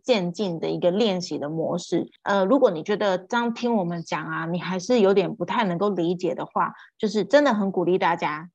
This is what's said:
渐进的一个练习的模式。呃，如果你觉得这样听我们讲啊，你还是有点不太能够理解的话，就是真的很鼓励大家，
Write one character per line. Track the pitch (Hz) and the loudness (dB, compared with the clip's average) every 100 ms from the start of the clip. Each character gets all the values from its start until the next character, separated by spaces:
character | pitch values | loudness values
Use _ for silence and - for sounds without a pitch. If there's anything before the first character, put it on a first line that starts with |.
| - | 0
渐 | 233 175 | 0 0
进 | 170 202 165 | -2 -4 -2
的 | 160 | -4
一 | 165 | 0
个 | 175 | 2
练 | 185 226 185 | 2 2 0
习 | 180 147 | -4 -6
的 | 143 | -6
模 | 160 143 170 | -4 -2 -4
式。 | - 170 - _ | -2 -2 -2 _
呃， | - 202 190 | -2 0 4
如 | 269 | 4
果 | 247 | 4
你 | 165 | 2
觉 | 180 208 | -2 0
得 | 208 185 | 0 0
这 | 185 240 | -2 -2
样 | 240 | -2
听 | 233 240 233 | -2 -2 0
我 | |
们 | 175 170 | 0 -4
讲 | 160 160 160 | -6 -6 -6
啊， | 160 165 | -6 -4
你 | 175 | -4
还 | 160 185 | -4 -6
是 | 175 247 | 0 4
有 | 190 | 6
点 | 202 170 - | 4 2 -2
不 | |
太 | 175 233 214 | -4 0 0
能 | 170 | 0
够 | 202 | 0
理 | 185 170 180 | 0 0 0
解 | 180 | -2
的 | 156 147 | -4 -6
话， | 202 165 - - _ | -4 -4 -6 -20 _
就 | 220 | -2
是 | 208 196 | -2 4
真 | 285 | 4
的 | 285 | 4
很 | 214 196 | 2 0
鼓 | 185 | 0
励 | 175 180 | 2 2
大 | 180 165 | 2 0
家， | 170 151 175 | -2 -6 -10